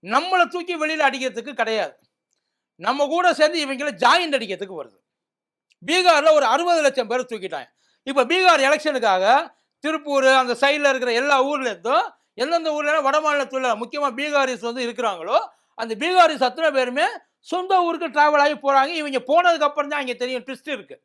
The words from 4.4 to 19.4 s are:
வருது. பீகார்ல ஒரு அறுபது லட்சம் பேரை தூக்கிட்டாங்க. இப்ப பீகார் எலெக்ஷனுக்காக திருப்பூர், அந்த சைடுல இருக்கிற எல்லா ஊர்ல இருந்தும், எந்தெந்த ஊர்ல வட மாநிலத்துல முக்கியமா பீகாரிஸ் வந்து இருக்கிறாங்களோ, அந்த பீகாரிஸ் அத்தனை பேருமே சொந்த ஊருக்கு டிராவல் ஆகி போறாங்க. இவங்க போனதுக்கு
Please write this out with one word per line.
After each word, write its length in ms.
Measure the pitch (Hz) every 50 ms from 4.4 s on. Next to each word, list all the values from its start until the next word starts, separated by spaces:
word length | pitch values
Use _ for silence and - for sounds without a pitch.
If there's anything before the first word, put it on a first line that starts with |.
| 233 202 196 180 196 190 190 160
வருது. 180 | 139 117 101 _ _ _ _ _ _ _ _ _ _ _ _ _ _ _ _ _ -
பீகார்ல 500 | 180 311 359 370 359 330 294 285 320 311
ஒரு 140 | 302 277
அறுபது 340 | 226 233 285 339 349 349 330 302
லட்சம் 260 | 277 262 269 240 208
பேரை 140 | 233 254 254
தூக்கிட்டாங்க. 440 | 247 233 214 185 190 - 143 123 _ _ _ _ _ _ _ _
இப்ப 180 | 262 277 277 254
பீகார் 420 | 247 330 370 370 370 339 294 269
எலெக்ஷனுக்காக 580 | 269 302 302 302 311 285 254 214 220 190 185 185 202 240 285 330 - _ _ _ _ _ _ _
திருப்பூர், 440 | 196 214 311 294 294 285 277 262 262 262
அந்த 200 | 262 254 247 240
சைடுல 340 | 240 - 277 294 302 294 285 269
இருக்கிற 200 | 262 233 247 233
எல்லா 240 | 233 262 285 285 269 262
ஊர்ல 240 | 277 294 285 269 240
இருந்தும், 360 | 208 170 170 220 269 320 427 453 - _ _ _ _
எந்தெந்த 340 | - 247 294 339 339 320 320 302
ஊர்ல 280 | 302 294 294 302 320
வட 180 | 285 277 277 302
மாநிலத்துல 520 | 311 311 294 285 269 262 262 262 262 254 226
முக்கியமா 320 | 208 233 240 - 294 294 277 233
பீகாரிஸ் 540 | 226 285 302 294 285 277 262 254 208 208 233
வந்து 180 | 233 262 247
இருக்கிறாங்களோ, 520 | 233 233 240 247 220 196 170 160 180 240 339 440 381 _ _ _ _ _ -
அந்த 140 | 226 233 226
பீகாரிஸ் 520 | 202 262 339 370 370 349 320 311 262 262
அத்தனை 220 | 247 247 - 330 320
பேருமே 360 | 285 269 254 247 247 269 320 403 466 381 _ _ _ _ _ -
சொந்த 260 | - 359 370 381 392 370 349
ஊருக்கு 260 | 339 339 311 339 320
டிராவல் 340 | 226 294 294 302 302 294 285
ஆகி 140 | 294 302
போறாங்க. 360 | - - 277 277 269 262 285 349
இவங்க 260 | 320 302 294 269 262 247
போனதுக்கு 440 | 254 285 330